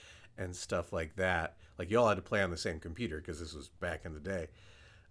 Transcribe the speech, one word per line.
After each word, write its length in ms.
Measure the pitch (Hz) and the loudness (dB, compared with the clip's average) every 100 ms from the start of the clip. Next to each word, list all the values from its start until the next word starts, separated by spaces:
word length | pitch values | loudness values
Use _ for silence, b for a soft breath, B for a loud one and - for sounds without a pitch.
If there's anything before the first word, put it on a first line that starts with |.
| B B B - | B B B -8
and 180 | 92 90 | -6 -6
stuff 380 | - 92 82 | -2 -2 0
like 220 | 90 80 95 | -2 -2 2
that. 400 | 92 87 82 - b - | 2 2 0 -6 b -8
Like, 120 | 90 | 2
y'all 160 | 110 117 | 6 6
had 80 | 95 | 6
to 60 | |
play 200 | - 104 | 2 2
on 100 | 95 | 2
the 60 | 85 | 2
same 220 | - 80 | -2 -4
computer 400 | 82 80 117 78 | -6 -4 -4 -4
'cause 200 | 76 78 | -6 -8
this 120 | 80 | -8
was 140 | 78 67 | -10 -12
back 380 | - 90 80 85 | -6 -4 -4 -6
in 80 | |
the 60 | 76 | -8
day. 260 | 80 95 80 b b b b b b | -4 -4 -4 b b b b b b